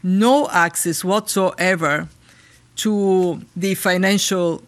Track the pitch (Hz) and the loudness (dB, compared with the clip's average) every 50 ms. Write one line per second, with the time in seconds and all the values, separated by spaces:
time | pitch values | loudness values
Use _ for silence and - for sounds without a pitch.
0 | - 185 185 196 214 240 262 294 285 - - 180 170 170 160 - - 175 160 - | -4 0 2 2 4 4 4 2 2 2 2 2 2 2 0 -2 -4 -4 -4 -4
1 | - 185 196 214 214 - - 202 190 185 - - 175 185 190 170 165 147 143 151 | -2 -2 -2 -2 -2 -2 -2 0 0 0 0 -2 0 0 0 0 0 -2 -2 -2
2 | 165 156 - _ _ - - _ - - - _ _ _ _ - - 214 214 202 | -4 -8 -14 _ _ -20 -20 _ -20 -20 -20 _ _ _ _ -6 -4 -2 0 0
3 | 202 196 190 185 185 175 165 - - - - 175 175 196 190 - - 196 180 180 | 2 2 2 2 2 0 -2 -6 -10 -14 -10 -6 -4 -4 -4 -2 -2 0 0 2
4 | 185 190 202 196 - - 196 185 175 170 165 - - | 2 2 2 2 0 0 -2 0 0 -2 -2 -4 -8